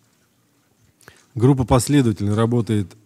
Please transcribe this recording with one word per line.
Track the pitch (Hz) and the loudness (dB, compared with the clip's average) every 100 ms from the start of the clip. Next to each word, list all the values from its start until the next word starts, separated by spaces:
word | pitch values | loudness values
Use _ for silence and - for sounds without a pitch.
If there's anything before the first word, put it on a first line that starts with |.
| _ _ _ _ _ _ _ _ _ _ - _ _ | _ _ _ _ _ _ _ _ _ _ -20 _ _
Группа | - 127 135 | 0 2 2
последовательно | 117 131 - 143 117 101 101 107 | 2 0 2 0 0 -2 -2 -2
работает | 113 120 110 107 92 - | 0 -2 -2 -4 -4 -12